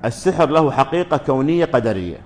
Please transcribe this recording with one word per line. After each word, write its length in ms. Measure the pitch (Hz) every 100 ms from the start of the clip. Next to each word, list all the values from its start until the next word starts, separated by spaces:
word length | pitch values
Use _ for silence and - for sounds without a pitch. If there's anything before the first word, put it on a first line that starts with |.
| 113
السحر 440 | - 180 170 156
له 220 | 156 151
حقيقة 460 | - 135 170 175 143
كونية 480 | - 131 139 170 160
قدرية 560 | 127 113 95 87 78